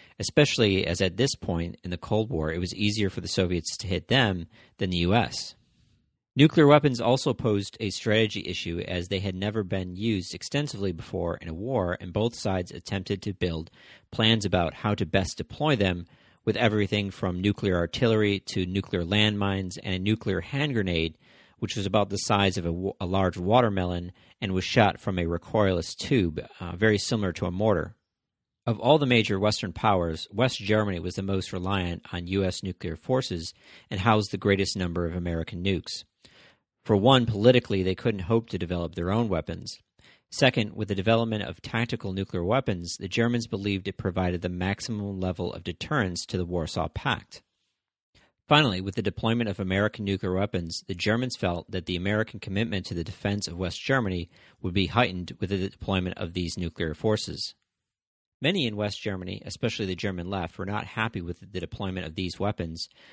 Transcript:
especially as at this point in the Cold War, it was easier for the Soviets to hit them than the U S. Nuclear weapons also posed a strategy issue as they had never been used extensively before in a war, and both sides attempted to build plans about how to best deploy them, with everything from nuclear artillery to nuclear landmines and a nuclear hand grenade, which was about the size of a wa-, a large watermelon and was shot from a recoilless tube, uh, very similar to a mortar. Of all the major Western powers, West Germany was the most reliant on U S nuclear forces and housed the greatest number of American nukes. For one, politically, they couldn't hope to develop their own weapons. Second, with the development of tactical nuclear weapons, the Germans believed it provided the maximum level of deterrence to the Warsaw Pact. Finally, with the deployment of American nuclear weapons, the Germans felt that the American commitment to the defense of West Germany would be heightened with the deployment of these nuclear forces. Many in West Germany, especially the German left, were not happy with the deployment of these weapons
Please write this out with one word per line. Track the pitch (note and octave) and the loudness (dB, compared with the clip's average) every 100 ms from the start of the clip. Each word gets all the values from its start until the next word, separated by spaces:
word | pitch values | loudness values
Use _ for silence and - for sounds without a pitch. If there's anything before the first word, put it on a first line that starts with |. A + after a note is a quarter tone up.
| - - | -18 -10
especially | - - D3 - G#2+ F#2+ F2 | 0 4 4 4 2 2 0
as | F2+ | 0
at | F#2+ F#2+ | 0 2
this | C3+ | 0
point | - - E2+ E2+ - | -2 -4 -4 -4 -8
in | F#2 | -8
the | F2 | -8
Cold | - G#2+ A2+ | 0 0 0
War, | D#2+ D#2 | -2 -2
it | E2+ | -2
was | F2+ | -4
easier | - G#2 G#2 G2 | 0 0 2 0
for | - | -2
the | F2 | -2
Soviets | - F2+ F2 - - | 0 0 0 -4 -6
to | F#2+ | -4
hit | F2 - | -4 2
them | C3 A2 F2+ E2+ - - - | 4 4 0 -6 -16 -18 -6
than | F#2 | -2
the | F2 | 2
U | F2 | 4
S. | A2+ F2+ - - - _ _ _ _ _ _ _ C3 | 4 2 -4 -10 -14 _ _ _ _ _ _ _ 6
Nuclear | D#3 E3+ C#3+ | 6 8 10
weapons | D3 C#3+ A#2+ | 10 6 2
also | A2+ C3 D3 | 2 2 2
posed | A2 A#2 G2+ G2 - | 0 2 0 -2 -6
a | G#2 | -6
strategy | - A2+ G#2+ A2 - - | -2 2 4 4 0 -6
issue | F2 F2 E2+ - | -6 -6 -6 -4
as | F2+ F2 | -4 -2
they | G2 | -2
had | G2 | -2
never | F#2 G#2 A2 | -4 -2 -2
been | F#2 F#2+ F#2 F#2 | -2 -4 -4 -4
used | A2+ G2 E2 | -2 -2 -4
extensively | D#2 - C#3+ D3 G2+ G2 | -10 -6 -4 -4 -4 -4
before | D#2+ - F2+ E2+ - | -4 -6 -4 -4 -4
in | E2 | -8
a | |
war, | D#2+ A#2+ B2 F2 F#2 | -8 -2 0 0 -2
and | F#2 | -4
both | G2+ A#2 - | -2 -2 -2
sides | G#2 F#2 F2 | -2 -2 -4
attempted | - - G2 F#2 G2+ | -10 -6 -6 -4 -4
to | G#2 | -4
build | F#2 F2 D#2+ D#2+ - - - _ | -2 -2 -2 -8 -16 -20 -20 _
plans | - A2 A2+ | 2 4 4
about | G2 F2+ D#2+ | 4 2 2
how | - G#2+ | 0 0
to | G#2 | 0
best | E2 F#2+ F#2 - | 2 0 0 -4
deploy | - - D3+ | -8 -2 2
them, | A#2 F#2+ F2 - _ _ _ | 4 2 0 -6 _ _ _
with | A2+ G#2+ | -2 2
everything | A2+ G#2+ G2 G#2 G2+ | 2 2 2 0 -2
from | - F#2 F2+ | -2 -2 2
nuclear | G#2 - G2+ F2 | 0 2 2 2
artillery | E2+ - A#2 A2 G#2 G2 | 0 2 4 4 2 0
to | - F#2+ | -2 -4
nuclear | F2+ F#2+ - F#2 | -2 -2 -2 -2
landmines | E2+ G#2 G#2+ G2+ G2 G2 F#2 F#2 | 2 4 4 2 0 0 -4 -6
and | F#2 | -4
a | F#2 | -2
nuclear | G2 A2 A2 F2 | 2 0 0 -2
hand | - C#3 D3 | -2 -2 0
grenade, | A#2 F#2 E2+ E2 - _ - _ _ | 0 0 0 0 -4 _ -20 _ _
which | G#2 A2 | -6 -4
was | |
about | F#2+ G#2 G2+ | 2 2 2
the | G2+ | -2
size | - G#2 G2 F2+ | 2 4 4 2
of | |
a | E2+ | -2
wa-, | E2+ F#2+ - | -2 -4 -4
a | |
large | F2+ F#2+ F#2 F2+ | 0 2 2 0
watermelon | F2+ B2 A2+ F#2 F2+ F2 F2+ - _ _ | 4 4 4 2 -2 -4 -8 -14 _ _
and | G2 | -2
was | F#2 | -2
shot | - B2+ G2+ - | 2 4 4 2
from | G#2 F2+ | -4 -2
a | E2+ | -2
recoilless | E2+ - A2 G2 E2+ - | -2 0 2 4 2 -2
tube, | - - B2 E2+ D#2 - - | -8 0 2 2 -2 -10 -10
uh, | F2 | -10
very | F2 A2 G2+ | 2 4 4
similar | - A2 F#2+ | 0 -2 -2
to | - | -2
a | F2 | -4
mortar. | F#2 A2 F2 E2 - _ _ _ _ _ _ A#2+ | 0 2 2 -2 -10 _ _ _ _ _ _ -6
Of | A2 | 0
all | B2 D#3 | 4 4
the | |
major | C3+ A#2+ G#2+ F#2+ | 6 4 4 2
Western | G#2 - G2 | 2 0 -4
powers, | - A2 F#2+ E2+ D#2+ - | 0 2 4 2 -4 -6
West | G2+ B2+ - | 0 0 0
Germany | G2+ G#2+ G#2 F2 | 0 2 2 -2
was | F2+ | -6
the | F#2+ | -4
most | G2 F#2+ - | -2 -2 -2
reliant | F#2 F#2 G2 F2+ F2 - | -6 -2 -2 -2 -6 -8
on | F2 F2 | -8 -2
U | G2 | 0
S | F#2 - | 0 -2
nuclear | F#2+ - F2 D2+ | -8 -8 -8 -6
forces | - B2+ - F2 D#2+ - - - - | -2 -2 -2 -6 -8 -14 -20 -20 -10
and | F#2+ | 0
housed | G#2 G#2+ G#2 | 4 4 2
the | G2 | -2
greatest | G#2 G2 F#2+ F#2+ | 2 2 2 -2
number | F2 E2+ | -4 -2
of | E2+ | -2
American | F2 F2 E2 D#2+ F2 | -2 -4 -4 -4 -4
nukes. | G2 F2+ - - - _ - - - _ _ _ - | -2 -2 -4 -12 -14 _ -20 -20 -20 _ _ _ 2
For | G2+ | 4
one, | A#2+ C3 A2+ | 8 6 6
politically, | G2+ A#2 B2 - G2 | 6 6 6 4 0
they | F#2 | 0
couldn't | F#2 A#2 G2+ | 0 -2 -2
hope | F2 A#2 A#2 | 0 0 0
to | F#2 | -4
develop | F2 F2 E2 | -2 -2 -4
their | F2 F2 | -4 0
own | A2 A2+ | 0 0
weapons. | E2+ E2 E2+ - - _ _ - _ _ | -2 -4 -8 -12 -14 _ _ -20 _ _
Second, | - B2+ A#2+ G#2 - | 2 4 4 -2 -4
with | G2+ | -4
the | |
development | G2 G#2 A2+ A2+ G#2+ | 0 2 2 2 -2
of | - F2+ | -6 -10
tactical | - A2+ A#2+ - G2 | -6 -2 -2 -4 -4
nuclear | F#2+ F#2+ F2+ | -4 -4 -2
weapons, | F2 C3 B2+ F2+ F2 - | 0 0 0 -4 -6 -10
the | F#2 | -4
Germans | A#2+ A#2 A#2+ A2+ | 0 0 0 -4
believed | G2+ G2+ F#2+ G2 | -4 -2 -2 -4
it | - | -4
provided | G2 F#2 F2+ F2 | -4 0 0 -2
the | F2+ | -4
maximum | F2+ F#2+ G2 - G#2+ G2+ F#2+ | -2 -2 -2 -4 -6 -6 -4
level | F#2 F2+ F2 | -4 -2 -6
of | E2 | -6
deterrence | F2 D#2+ - D3 F#2 E2+ - | -10 -10 -4 0 0 -4 -6
to | F#2 | -4
the | |
Warsaw | F2 F2 E2 - D#2 | -2 -4 -2 -4 -4
Pact. | - C3+ G#2 - - _ _ _ _ _ _ _ _ _ _ - | -4 -4 -4 -8 -20 _ _ _ _ _ _ _ _ _ _ 4
Finally, | D3 C3+ F#2 | 6 6 2
with | G2 | -2
the | A2 | -2
deployment | G2 - A2+ A#2 A2 | -4 0 0 0 0
of | F#2+ | -2
American | F#2 F#2+ G#2+ - | 0 2 2 0
nuclear | G2 F#2+ F#2+ | -4 -2 -2
weapons, | F#2 F2+ F2+ E2 - - | 0 0 -2 -6 -8 -10
the | |
Germans | F2 G#2+ A2+ B2+ - | -4 0 0 -2 -2
felt | F2+ F2 - | -2 -2 -6
that | F#2 F2 | -8 -4
the | F2 | -2
American | G2 G#2+ A2 F#2 | 0 0 -2 -8
commitment | - G2 A#2 G2 - | -4 -2 -2 -4 -4
to | |
the | E2+ | -6
defense | E2+ - G2+ G2+ F2 | -6 -6 -4 -2 -4
of | F2 | -6
West | F2+ - | -6 -4
Germany | - C3+ G2+ F2+ E2 _ - _ | 0 0 0 -4 -6 _ -20 _
would | F#2 | -2
be | F#2+ F2 | 0 2
heightened | G#2+ G#2+ F#2 E2+ - | 2 2 0 -8 -6
with | F#2 | -4
the | G2 F#2+ | -2 -4
deployment | - - F#2+ F2+ - | -6 -2 0 0 -4
of | F2 | -6
these | F2+ E2+ - | -4 -4 -4
nuclear | E2+ - D#2+ | -6 -4 -4
forces. | D2+ A2 G#2+ - - - - _ _ _ _ _ _ _ _ | -2 0 0 -2 -10 -12 -14 _ _ _ _ _ _ _ _
Many | D3 G3 A#2+ | -2 0 0
in | |
West | G#2 G#2 - | 0 -2 -4
Germany, | G#2+ F#2+ F2+ F#2+ | -6 -6 -6 -8
especially | - - A2+ - | -10 -4 -2 -2
the | F#2+ | -4
German | F2+ G2+ F2+ F2 | -4 -4 -4 -4
left, | G2 E2 - | -4 -6 -6
were | |
not | F#2+ G#2 - | -6 -6 -4
happy | A#2 A2+ G2+ | -4 -4 -4
with | E2+ - F#2+ | -8 -10 -10
the | F#2 | -10
deployment | E2 - G2 F#2 D#2 | -8 -6 -6 -6 -6
of | |
these | D#2+ F2+ - | -4 -6 -2
weapons | G2+ - E2 D#2+ - _ - | -4 -2 -6 -8 -12 _ -20